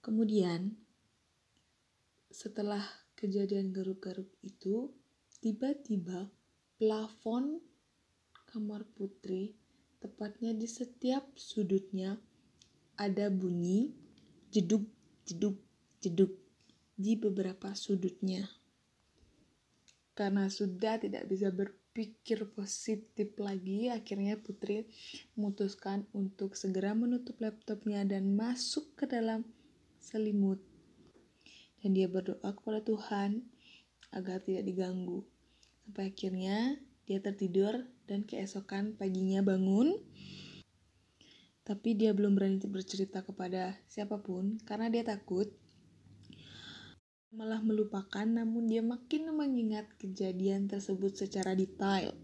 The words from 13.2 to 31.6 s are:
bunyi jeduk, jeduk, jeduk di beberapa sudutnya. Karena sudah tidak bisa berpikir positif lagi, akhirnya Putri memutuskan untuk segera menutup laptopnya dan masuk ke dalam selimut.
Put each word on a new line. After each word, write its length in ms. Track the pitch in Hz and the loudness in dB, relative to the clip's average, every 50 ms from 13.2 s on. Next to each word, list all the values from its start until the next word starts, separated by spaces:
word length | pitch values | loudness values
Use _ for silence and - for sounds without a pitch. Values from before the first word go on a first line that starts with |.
| 202 208 | 2 2
bunyi 640 | 196 185 185 180 175 175 175 175 185 208 254 302 - - - - - - - _ - - - - | 2 2 2 0 0 2 2 4 4 4 4 2 -2 -10 -20 -20 -20 -20 -20 _ -20 -20 -20 2
jeduk, 320 | - 214 180 170 220 214 208 - - _ _ _ _ _ _ | 2 2 4 6 4 4 2 0 -8 _ _ _ _ _ _
jeduk, 320 | - 175 170 208 208 190 - - _ _ _ _ _ _ _ - | -10 -2 0 0 0 0 -2 -10 _ _ _ _ _ _ _ -4
jeduk 300 | 190 170 170 196 185 - - - _ _ _ _ _ _ _ _ _ _ | 0 6 6 6 6 6 -10 -16 _ _ _ _ _ _ _ _ _ _
di 160 | - 190 214 226 | -2 2 2 2
beberapa 640 | 214 226 208 185 196 185 185 190 - - 196 196 | 4 2 0 2 2 -2 -2 -4 -6 -8 -8 -8
sudutnya. 720 | - - - 202 180 180 180 - - - 190 185 185 196 - - _ _ _ _ _ _ _ _ _ _ _ _ _ - _ _ _ _ _ _ _ _ _ _ _ _ - _ _ _ _ _ | -8 -2 0 0 2 0 -2 -2 0 -2 -2 0 -2 -4 -6 -10 _ _ _ _ _ _ _ _ _ _ _ _ _ -20 _ _ _ _ _ _ _ _ _ _ _ _ -20 _ _ _ _ _
Karena 320 | - 208 196 196 202 196 190 | -2 0 2 2 2 2 2
sudah 480 | 196 - 208 190 180 180 202 220 220 | 0 0 -2 -2 0 0 0 0 0
tidak 320 | 220 214 208 202 - - - | 0 -2 -4 -4 -4 -2 -2
bisa 240 | 196 190 202 196 180 | 0 2 2 0 2
berpikir 960 | 185 196 196 - _ _ _ _ 226 220 214 - _ _ - 226 208 214 202 - | 0 -2 -4 -4 _ _ _ _ -6 -6 -6 -8 _ _ -2 -2 -2 -2 -6 -6
positif 800 | - 202 196 - - - - 220 208 - - _ - 208 208 - | -8 -6 -6 -6 -6 -2 -2 -2 -4 -4 -10 _ -4 -4 -4 -2
lagi, 560 | - 202 202 196 190 180 190 196 208 233 247 240 | -6 -6 -4 -4 -4 -2 -2 -2 0 0 0 -2
akhirnya 480 | 220 226 - 202 196 202 202 214 214 | -4 -4 -4 -2 0 0 0 -2 -2
Putri 480 | - - 196 - - 202 208 214 220 - - - - - - - - _ _ | -6 -10 -10 -8 -4 -2 -2 -4 -4 -8 -14 -20 -18 -16 -16 -16 -18 _ _
memutuskan 720 | 226 208 202 196 - 202 196 196 - - 190 196 202 202 - | -4 -2 -2 0 0 -2 -2 -2 -6 -6 -4 -4 -4 -4 -4
untuk 480 | - 202 196 190 - - 196 196 196 | -4 -4 -4 -4 -4 -6 -6 -6 -6
segera 400 | - - 190 185 190 190 202 214 | -4 -4 -2 0 0 0 0 2
menutup 400 | 226 240 240 247 247 247 - - | 2 2 2 0 0 -2 -6 -6
laptopnya 640 | - 226 214 214 - _ - 214 208 - 214 208 202 | -4 -4 -4 -4 -6 _ -8 -8 -4 -2 -2 0 2
dan 320 | 202 196 196 196 190 196 196 | 2 2 2 2 4 4 4
masuk 640 | 202 220 240 247 247 - - - 311 302 - - | 4 2 0 -2 -2 -2 -2 -2 -4 -4 -6 -6
ke 80 | - 285 | -4 -2
dalam 400 | 269 269 233 226 220 226 220 233 - - _ _ - _ _ _ _ _ _ | 0 0 0 2 2 0 -2 -4 -6 -12 _ _ -20 _ _ _ _ _ _
selimut. 560 | - - - 220 220 214 208 202 196 196 190 196 - - - - _ - - - - - _ - _ _ _ _ _ - - - | -18 -6 -2 0 0 2 4 4 4 4 2 0 -6 -18 -20 -20 _ -20 -20 -20 -20 -20 _ -20 _ _ _ _ _ -20 -20 -20